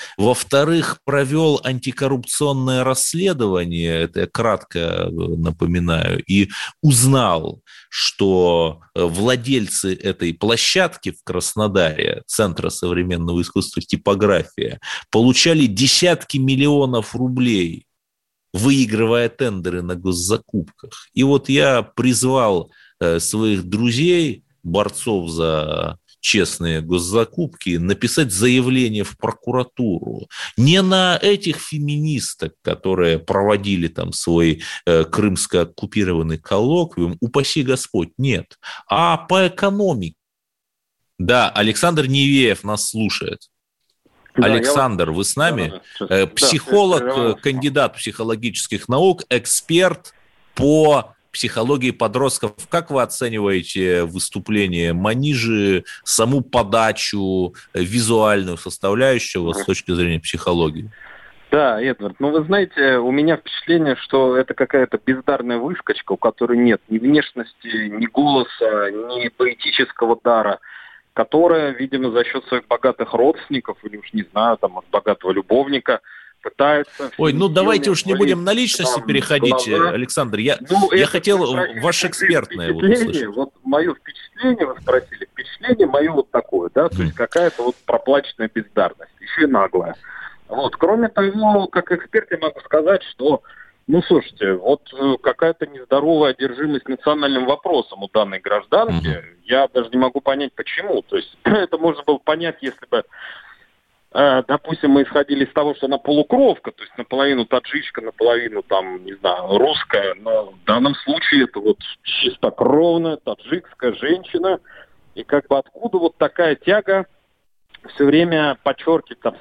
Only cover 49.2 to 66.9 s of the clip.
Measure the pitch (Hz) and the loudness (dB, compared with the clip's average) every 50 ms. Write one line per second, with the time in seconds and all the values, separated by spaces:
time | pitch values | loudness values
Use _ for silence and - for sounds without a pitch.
49.2 | - - 127 120 110 - - - - - 160 170 185 180 160 - - - - _ | -2 -2 -2 -2 0 -2 -4 -4 -2 0 2 2 2 2 0 -2 -8 -18 -20 _
50.2 | _ _ _ _ _ _ _ - 131 143 151 156 156 151 147 131 - - - _ | _ _ _ _ _ _ _ 0 2 4 4 6 6 6 4 4 0 -2 -10 _
51.2 | _ _ - - - 113 - 113 113 123 147 139 123 127 - - 117 110 104 127 | _ _ -8 -6 -6 -4 -4 -2 0 0 0 0 0 -2 -2 0 -2 -2 0 0
52.2 | 139 135 123 - - 104 104 - - - - 170 165 165 147 135 120 - - - | 0 0 0 -2 -4 -6 -8 -10 -8 -4 -4 -4 -4 -2 -2 -2 -2 -2 -2 -4
53.2 | 131 120 113 107 101 101 98 92 87 - - 98 92 90 90 87 87 82 85 92 | -6 -4 -2 -2 0 0 0 0 -2 -4 -4 -2 0 0 2 0 0 -2 -4 -6
54.2 | - - - 101 92 - 107 104 101 95 87 85 85 85 85 87 95 107 113 123 | -8 -6 -8 -8 -6 -2 0 0 0 0 0 -2 -2 0 0 0 0 -2 0 0
55.2 | 139 151 147 123 107 117 113 104 101 101 95 87 - - - - - - - - | -2 -2 -2 -2 -2 0 0 0 2 2 0 0 -2 -6 -14 -12 -6 -4 0 0
56.2 | 110 117 135 139 120 - - 123 113 98 104 113 113 110 104 - - - - 101 | 2 2 2 0 -2 0 0 0 0 2 2 2 2 2 0 -2 -4 -6 -4 -2
57.2 | 98 95 95 92 92 87 - - - - - - 90 90 107 123 113 107 117 110 | -2 0 0 0 -2 -4 -6 -10 -20 -10 -6 -4 -4 -2 -2 -2 0 2 2 4
58.2 | 107 107 104 101 95 90 87 82 - 92 - - - 98 101 113 131 135 131 120 | 4 4 2 2 0 -2 -6 -8 -10 -12 -10 -6 -2 -2 0 2 2 2 2 0
59.2 | - - - 95 85 82 82 98 98 - 95 - - - 90 85 87 85 82 80 | -2 -4 -4 -4 -4 -4 -4 -4 -4 -4 -4 -4 -4 -4 -2 0 0 0 -2 -2
60.2 | - - - 87 - 92 90 87 82 78 78 80 - 107 - - - - - - | -4 -6 -8 -6 -2 -2 0 0 0 0 -2 -6 -10 -14 -16 -20 -20 -20 -20 -20
61.2 | - - - - - - - 151 147 131 113 107 120 135 123 - 101 101 - - | -20 -20 -20 -20 -6 -2 0 2 2 2 0 0 -2 -4 -4 -4 -6 -10 -6 -4
62.2 | 135 147 151 160 156 156 196 202 190 - - 143 139 135 131 123 120 127 131 143 | -2 0 0 0 0 0 0 0 0 0 0 0 2 2 2 2 2 0 0 2
63.2 | 147 160 160 - - - - - - - 165 170 160 143 127 - - - - 135 | 2 2 0 0 -4 -8 -12 -8 -2 0 2 2 2 0 -2 -2 -4 -2 0 2
64.2 | 131 127 127 131 131 - - - 135 - - 139 127 - - - - - 131 131 | 2 2 2 2 0 -2 -2 -2 -2 0 2 2 2 2 0 -2 -2 -2 -2 -2
65.2 | - - 143 127 123 120 120 117 120 156 180 - - - 107 - - - 98 - | 0 -2 -2 -2 -2 -2 -4 -2 -2 -4 -6 -6 -4 -4 -6 -6 -4 -6 -4 -2
66.2 | - 117 - - 120 117 123 120 123 120 110 - _ - | 0 0 0 0 0 2 4 4 6 4 4 2 _ -2